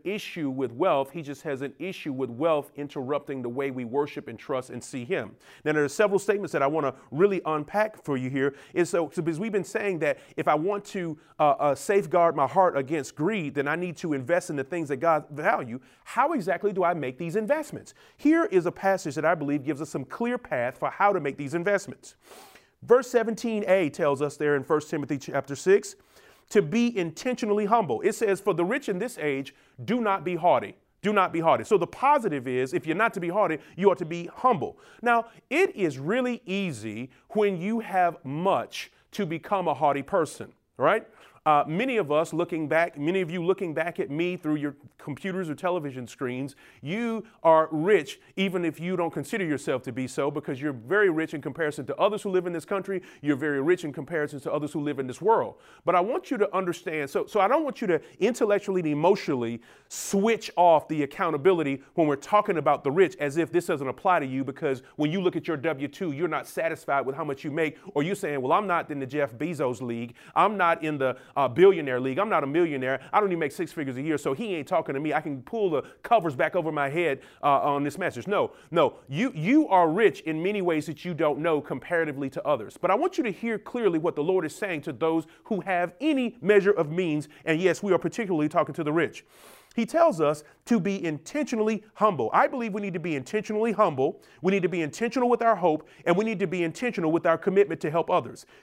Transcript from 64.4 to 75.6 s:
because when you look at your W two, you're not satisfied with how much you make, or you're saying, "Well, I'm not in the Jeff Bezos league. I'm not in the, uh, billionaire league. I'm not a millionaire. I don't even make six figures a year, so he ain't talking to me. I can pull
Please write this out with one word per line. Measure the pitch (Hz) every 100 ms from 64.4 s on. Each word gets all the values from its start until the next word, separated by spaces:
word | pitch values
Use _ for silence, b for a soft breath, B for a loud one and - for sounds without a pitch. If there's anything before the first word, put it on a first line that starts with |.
| 131
because | 135 151 131 B -
when | 151
you | 185
look | 180 170
at | 156
your | 156
W | 160 131 143
two, | - 185
you're | 139 170
not | 156 -
satisfied | - 160 156 - 139
with | 127 135
how | 151
much | 139
you | 160
make, | 147 156 156 B
or | 143
you're | 156 196
saying, | 165 143
"Well, | 127
I'm | 175 208
not | 170 143
in | 143
the | 131
Jeff | 147 139
Bezos | 113 160 147 135 113
league. | 123 117 120 - B
I'm | - 185 208
not | 175 165
in | 156 147
the, | 131 120 B -
uh, | 131
billionaire | 120 190 180 143 127
league. | 131 135
I'm | 214
not | 175
a | 135
millionaire. | 156 170 143 127 131 B
I | 202
don't | 208
even | 175
make | 151
six | - 165
figures | - 135 127
a |
year, | 151 147
so | 147
he | 135 226 170
ain't | 135
talking | 180 160
to | 135
me. | 156
I | 160
can | 156 135
pull | 120 233